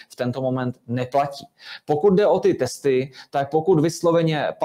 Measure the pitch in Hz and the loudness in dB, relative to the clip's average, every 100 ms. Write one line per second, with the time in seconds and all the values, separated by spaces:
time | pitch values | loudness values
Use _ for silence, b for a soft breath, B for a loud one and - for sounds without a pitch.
0 | B - 123 131 131 127 127 - - 123 | B -6 -6 -4 -4 -4 -6 -8 -8 -6
1 | 123 139 143 - - _ B B - 147 | -2 -2 -2 -6 -18 _ B B -4 2
2 | 202 185 190 180 190 - 123 - 139 127 | 4 4 4 4 2 0 -2 -2 0 0
3 | 131 B B 143 139 156 160 165 160 - | -2 B B -6 -2 -2 2 2 2 0
4 | 170 170 165 156 117 - | 0 2 2 0 -4 -2